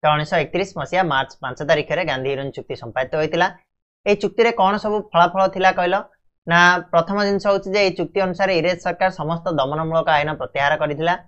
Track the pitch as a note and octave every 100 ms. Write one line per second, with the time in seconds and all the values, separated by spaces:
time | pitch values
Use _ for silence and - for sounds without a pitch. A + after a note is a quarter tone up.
0 | D3+ D3+ D3+ F3 D3 F3+ F#3+ - C#3 F3
1 | F3+ C#3 C3+ - C3+ B2 D3+ D#3 D3 D3+
2 | F3 C3 C3 C#3 C#3 B2+ - C3 A#2 A2
3 | C3 D#3+ D#3 E3+ F3+ - _ _ _ _
4 | - G3+ G#3 G#3+ A#3 A#3 F#3+ G#3 G#3+ G#3
5 | G3+ E3+ F3 F#3 F#3+ F#3+ F#3 F#3 F3+ F#3+
6 | - _ _ _ - E3+ F3 F3+ E3+ E3+
7 | E3 G3+ G3+ G3 G#3 G3 F#3+ G3 G3 F#3
8 | E3 G3 F#3+ F3+ F#3+ F3+ D#3+ F3+ F3+ F3
9 | F#3+ F#3 D3+ E3 - D#3+ C3+ D3+ D#3+ E3
10 | D#3 D3+ D3+ D3+ C3 C#3 C#3+ D3+ D3+ D3
11 | E3 F3